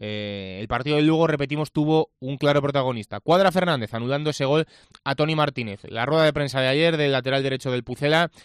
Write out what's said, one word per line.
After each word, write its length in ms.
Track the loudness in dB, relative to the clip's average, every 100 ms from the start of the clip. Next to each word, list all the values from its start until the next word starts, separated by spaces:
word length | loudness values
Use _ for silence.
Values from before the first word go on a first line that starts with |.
eh, 560 | -8 -6 -6 -8 -10 -10
el 100 | -6
partido 280 | -4 0 2
del 100 | 4
Lugo, 200 | 4 2
repetimos, 440 | 0 -4 -4 -4
tuvo 420 | -2 2 2 0 -6
un 200 | -10 -2
claro 240 | 2 2
protagonista. 580 | 2 0 -2 -4 -8 -8
Cuadra 320 | 2 4 4
Fernández 400 | 2 0 0 -2
anulando 380 | -6 -4 -2 -2
ese 160 | -2 0
gol 180 | 0 0 -8 _ -12
a 100 | -6
Toni 200 | -2 0
Martínez. 460 | 2 0 -2 -8 -10
La 220 | -10 -4 0
rueda 180 | 4
de 80 | 4
prensa 300 | 2 -2 0
de 60 | 2
ayer 280 | 2 2 2
del 160 | 2
lateral 300 | 2 0 0
derecho 280 | 0 -2 -2
del 140 | -4
Pucela 460 | -4 -2 2 2 0 -4